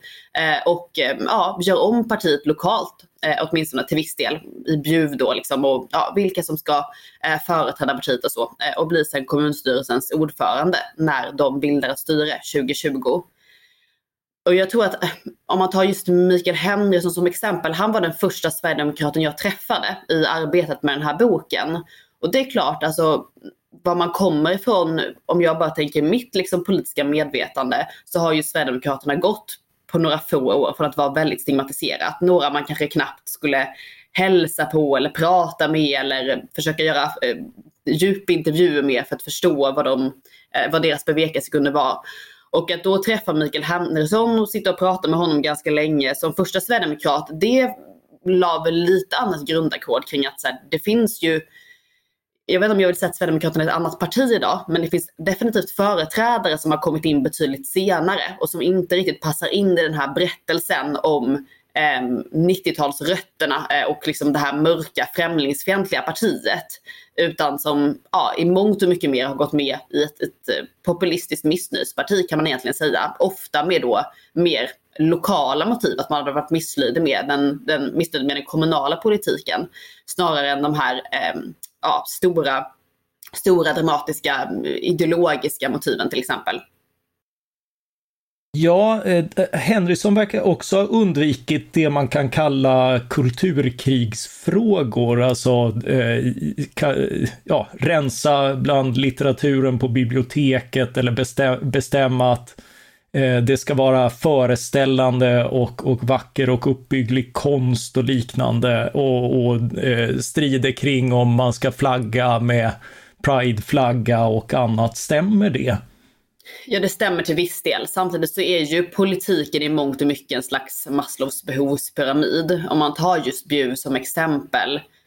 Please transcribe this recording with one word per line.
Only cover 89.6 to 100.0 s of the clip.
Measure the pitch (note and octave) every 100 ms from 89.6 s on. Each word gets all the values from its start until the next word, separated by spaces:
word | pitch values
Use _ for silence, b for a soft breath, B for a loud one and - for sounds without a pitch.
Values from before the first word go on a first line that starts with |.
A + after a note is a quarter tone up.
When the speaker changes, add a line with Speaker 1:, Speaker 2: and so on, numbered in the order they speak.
| C3 G3+ F3 F3 G#3
Speaker 2:
verkar | G3+ G3+ G#3+
också | G3 E3 - G3
ha |
undvikit | G3+ A3 G3+ C#3+ D3+ C3 - D3+ -
det | E3+ D3+
man | C#3+ C3
kan | D3+ C3+
kalla | D#3+ D3+ C#3 C3 B2+ B2+ B2+ B2
kulturkrigsfrågor, | - B2+ B2 F#3 C#3+ B2+ B2 C3 C3 A2+ - - - - F#3+ A3+ F#3+ C3 A#2 A#2 A#2+
alltså, | B2+ B2 C3 A#2+ A#2 A2 A#2+
eh, | C3 A#2 A#2 B2 - - - C#3
ka-, | - D3 C3 - D2 - -
ja, | - D3 G2+
rensa | - - D#3+ C3+ - D3+ C#3+ C#3 C3
bland | C3 C#3 C3 B2
litteraturen | C3+ C3 C#3 B2+ D3 C3+ C3 B2
på | C3
biblioteket | B2